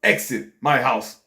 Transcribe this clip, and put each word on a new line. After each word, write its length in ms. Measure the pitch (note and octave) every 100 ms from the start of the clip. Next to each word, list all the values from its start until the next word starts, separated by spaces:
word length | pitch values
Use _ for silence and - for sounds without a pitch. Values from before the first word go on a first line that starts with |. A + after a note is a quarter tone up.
Exit 500 | - - - A#2 - _
my 200 | C#3+ C#3
house. 400 | B2+ A2 - -